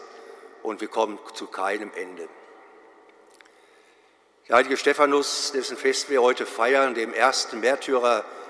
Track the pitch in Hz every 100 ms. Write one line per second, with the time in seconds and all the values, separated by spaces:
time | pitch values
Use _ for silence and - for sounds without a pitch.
0 | - - - - - - - 104 104 110
1 | 107 101 - - 101 - 98 107 104 87
2 | 90 90 80 - - - - - - -
3 | - - _ - - _ _ _ _ _
4 | _ _ _ _ - 120 131 131 143 143
5 | 143 143 139 - - 135 123 117 135 131
6 | - 135 123 123 113 - 120 135 135 113
7 | 113 110 127 131 - 117 113 139 - 131
8 | 120 113 - -